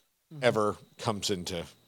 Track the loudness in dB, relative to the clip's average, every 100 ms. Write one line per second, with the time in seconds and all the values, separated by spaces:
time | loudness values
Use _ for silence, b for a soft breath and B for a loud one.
0 | _ _ _ 0 2 4 2 0 -8 -6
1 | -4 -2 -2 -4 -4 -6 -8 -14